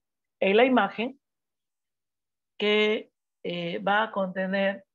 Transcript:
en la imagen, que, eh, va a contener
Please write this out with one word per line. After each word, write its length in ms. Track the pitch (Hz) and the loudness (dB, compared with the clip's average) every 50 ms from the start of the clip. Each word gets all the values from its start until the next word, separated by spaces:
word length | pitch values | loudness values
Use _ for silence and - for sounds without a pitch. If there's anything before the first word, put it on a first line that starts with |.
| _ _ _ _ _ _ _ - | _ _ _ _ _ _ _ -2
en 160 | - 190 196 | 0 2 4
la 80 | 220 240 | 4 4
imagen, 560 | 269 254 240 202 185 - - 214 262 277 _ _ _ _ _ _ _ _ _ _ _ _ _ _ _ _ _ _ _ _ _ _ _ _ _ _ _ _ - | 4 4 2 2 0 -2 -6 -8 -8 -8 _ _ _ _ _ _ _ _ _ _ _ _ _ _ _ _ _ _ _ _ _ _ _ _ _ _ _ _ -4
que, 540 | 208 208 214 214 214 214 214 240 - _ _ _ _ _ _ _ - | 0 0 2 2 2 2 0 -2 -4 _ _ _ _ _ _ _ -10
eh, 340 | 190 175 175 175 170 175 214 | -8 -8 -6 -6 -6 -6 -4
va 240 | 202 196 202 208 220 | -2 0 0 0 0
a 80 | 220 | 0
contener 720 | - 202 190 185 185 196 190 185 190 196 196 196 202 - - _ _ | -2 -4 -4 -4 -4 -4 -4 -2 0 0 0 0 -2 -4 -10 _ _